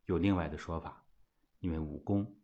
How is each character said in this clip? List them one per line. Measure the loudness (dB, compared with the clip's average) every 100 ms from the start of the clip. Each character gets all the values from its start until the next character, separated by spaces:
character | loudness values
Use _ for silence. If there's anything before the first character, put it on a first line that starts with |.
有 | -2 2
另 | 4 4
外 | 0
的 | -4
说 | -6 -6
法， | -6 -12 _ -20 _ _ _ _
因 | -2
为 | -2
武 | -4 -4
功 | 0 0 0 -6